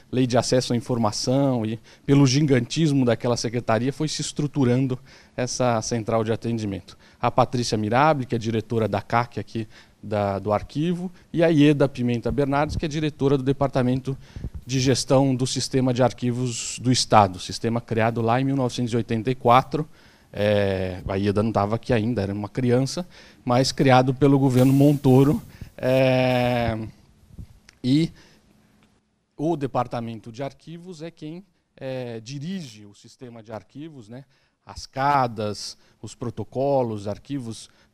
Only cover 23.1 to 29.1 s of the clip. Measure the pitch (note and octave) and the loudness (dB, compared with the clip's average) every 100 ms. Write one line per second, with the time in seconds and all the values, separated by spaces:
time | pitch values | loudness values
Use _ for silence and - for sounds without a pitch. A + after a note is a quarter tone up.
23.1 | - - - - B2 C3+ - C3+ B2+ C3 | -16 -20 -12 0 2 2 2 6 6 6
24.1 | B2+ C#3+ C#3 C3+ B2 C3 C#3 C#3+ C#3+ C3+ | 2 4 4 4 4 4 6 4 4 6
25.1 | B2+ C#3 - - - - - B2+ C3 C3 | 6 6 2 -6 -16 -20 -6 0 2 2
26.1 | B2+ B2+ B2+ B2 A#2+ A#2 A2 A2 - _ | 2 2 2 0 0 -2 -4 -8 -14 _
27.1 | _ _ - - - - _ B2 C#3+ E3 | _ _ -20 -20 -20 -20 _ 0 2 2
28.1 | - - _ _ _ _ _ _ _ _ | -4 -20 _ _ _ _ _ _ _ _